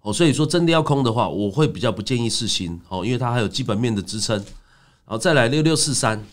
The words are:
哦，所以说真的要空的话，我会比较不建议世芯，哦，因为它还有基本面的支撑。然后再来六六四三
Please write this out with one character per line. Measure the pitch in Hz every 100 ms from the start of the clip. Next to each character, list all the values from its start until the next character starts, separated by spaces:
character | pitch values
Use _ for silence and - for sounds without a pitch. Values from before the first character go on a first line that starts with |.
哦， | 104
所 | 101 170
以 |
说 | 131
真 | 151 175 170
的 |
要 | 165
空 | 156 139
的 | 127
话， | 113 98
我 | 80 104
会 | 98 156
比 | 101
较 | 117
不 | 98
建 | 101 127
议 | 117
世 | - 110
芯， | - 87 85 -
哦， | 92 95
因 |
为 | 123
它 | 120
还 | 120
有 | 101
基 | -
本 | 123 104
面 | 123
的 | 104
支 | 87 107
撑。 | 104 107
然 | 98 - _ _ _ _ _
后 | 113
再 | 180
来 | 147 117
六 | 147
六 | 156 156
四 | 151
三 | 127 123 107 104